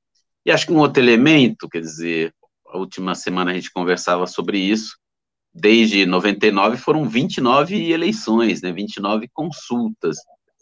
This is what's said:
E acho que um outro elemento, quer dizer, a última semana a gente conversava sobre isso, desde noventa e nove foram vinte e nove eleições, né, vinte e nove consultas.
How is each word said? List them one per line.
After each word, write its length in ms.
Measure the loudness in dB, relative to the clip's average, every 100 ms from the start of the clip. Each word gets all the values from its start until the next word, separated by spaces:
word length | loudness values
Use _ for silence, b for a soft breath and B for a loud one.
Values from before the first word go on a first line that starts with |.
| _ _ _ _
E 80 | 0
acho 140 | 0 2
que 80 |
um 60 | 2
outro 240 | 4 4
elemento, 640 | 4 6 6 6 4 0 -10
quer 120 | -10
dizer, 520 | -10 -10 -6 -4 -4 -8 _ _ _
a 100 | -10
última 340 | -10 -8 -6
semana 380 | -6 -4 -4 -2
a 20 |
gente 180 | -4 -8
conversava 540 | -6 -2 -2 -2 -2 -4
sobre 320 | -6 -4 -2
isso, 400 | 0 -2 -4 -16 _ _ _ _ _
desde 540 | 0 4 6 4 2 2
noventa 400 | 2 0 2 2
e 40 |
nove 240 | 2 2 0
foram 320 | -2 -2 0
vinte 300 | -2 -4 -2
e 40 |
nove 500 | 0 2 0 -2 -2
eleições, 720 | -2 -2 -4 0 0 2 -2
né, 80 | -6
vinte 240 | -8 -8 -6
e 40 |
nove 300 | -4 -4 -4
consultas. 840 | -8 -8 -10 -8 -4 -4 -4 -6 -6 -10 _ _ _